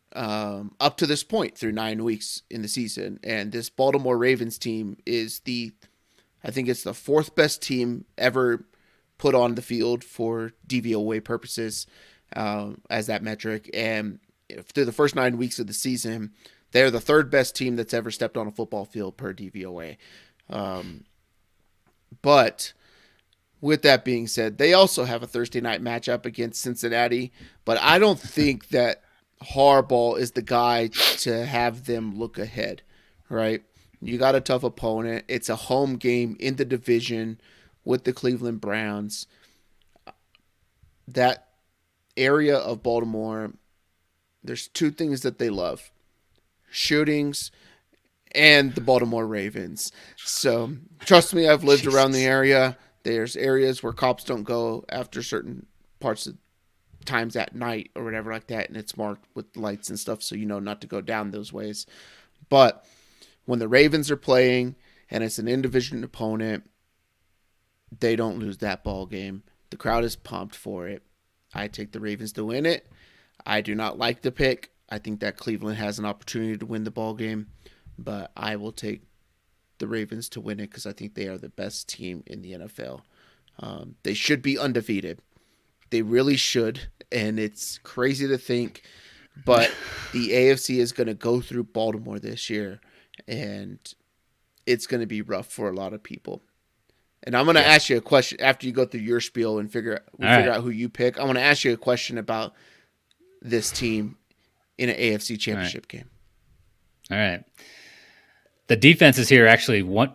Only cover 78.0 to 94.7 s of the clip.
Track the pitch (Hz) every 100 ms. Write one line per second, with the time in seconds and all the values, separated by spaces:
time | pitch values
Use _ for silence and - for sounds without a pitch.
78 | 113 104 87 - 107 104 107 - 107 101
79 | _ _ _ _ _ _ _ - 120 113
80 | 107 110 117 117 107 104 101 - 101 101
81 | 107 104 98 95 - - 98 - - -
82 | 90 87 - - 92 90 104 - 64 64
83 | - _ _ _ _ - 107 - - -
84 | - 208 - 147 139 139 139 123 107 98
85 | 92 85 _ _ _ _ _ _ _ 117
86 | 110 120 139 131 - 123 113 113 - -
87 | - 120 107 110 107 - - - - -
88 | 131 135 139 131 - 120 120 - - -
89 | - - _ - 131 120 113 - - -
90 | - 123 117 123 131 131 - 127 120 127
91 | 113 104 117 123 123 123 113 113 110 110
92 | 113 104 107 113 - 107 101 98 _ _
93 | _ - - 117 104 101 98 98 - -
94 | _ _ _ _ _ _ -